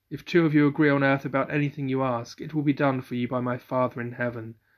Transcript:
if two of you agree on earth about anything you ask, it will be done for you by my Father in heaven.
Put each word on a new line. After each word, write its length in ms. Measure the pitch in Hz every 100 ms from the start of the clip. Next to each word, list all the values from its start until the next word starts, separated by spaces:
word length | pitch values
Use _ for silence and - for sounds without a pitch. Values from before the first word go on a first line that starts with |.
| _
if 140 | 147
two 220 | - 175 165
of 80 |
you 140 | 151 147
agree 220 | 143 151
on 140 | 139
earth 220 | 139 139 139
about 280 | 135 131
anything 360 | 151 143 151 135
you 120 | 131
ask, 380 | 131 120 117 -
it 140 | 156
will 80 | 156
be 100 | 147
done 300 | 131 143 131
for 140 | 131 123
you 120 | 120
by 140 | 127
my 160 | 123 123
Father 420 | - 127 127 123
in 140 | 120
heaven. 420 | 123 123 120 113 113 _